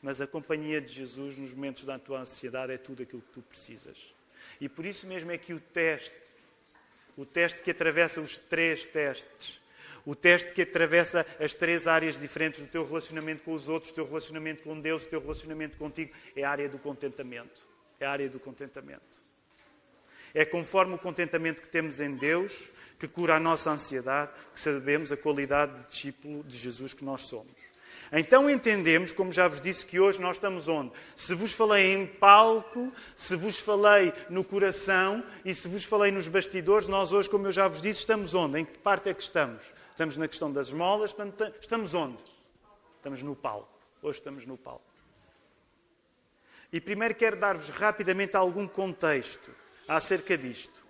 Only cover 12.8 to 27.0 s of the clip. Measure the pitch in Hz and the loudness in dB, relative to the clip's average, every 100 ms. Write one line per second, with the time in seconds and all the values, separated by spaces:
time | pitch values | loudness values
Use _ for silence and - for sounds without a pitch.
12.8 | 147 160 156 160 156 156 165 160 143 160 | -6 -6 -8 -10 -8 -10 -8 -8 -4 -6
13.8 | 156 - 143 156 151 156 156 156 151 156 | -6 -10 -8 -8 -10 -10 -10 -10 -12 -8
14.8 | 151 160 160 160 139 151 160 156 151 - | -4 -6 -4 -8 -8 -12 -12 -10 -10 -10
15.8 | 151 151 156 - - - 139 143 143 139 | -12 -10 -14 -14 -16 -6 -4 -4 -6 -8
16.8 | 147 135 143 131 131 120 120 - _ _ | -12 -10 -10 -10 -14 -14 -16 -20 _ _
17.8 | _ _ 139 139 139 131 - 123 139 139 | _ _ -6 -4 -6 -8 -16 -16 -16 -16
18.8 | 139 143 _ _ _ _ _ _ _ _ | -18 -20 _ _ _ _ _ _ _ _
19.8 | _ _ _ - - 156 156 175 160 196 | _ _ _ -20 -8 0 2 2 0 2
20.8 | 185 175 180 170 170 170 165 151 - 165 | 2 0 -6 -4 -2 -2 -2 -6 -4 -4
21.8 | 160 135 147 135 143 165 196 - - - | -2 -4 -6 -2 0 0 -2 -8 -18 -20
22.8 | - _ - - 170 160 165 160 - 147 | -20 _ -12 -4 2 4 4 0 0 -2
23.8 | - 135 123 139 147 - - - 156 139 | -2 -4 -2 -2 -4 -10 -20 -6 -2 -2
24.8 | 131 147 151 143 151 143 139 143 147 135 | 0 0 0 -4 -2 -2 0 2 2 -2
25.8 | - - 139 - 147 147 151 123 120 117 | -12 -10 -10 -12 -14 -14 -12 -10 -8 -8
26.8 | 131 - | -10 -10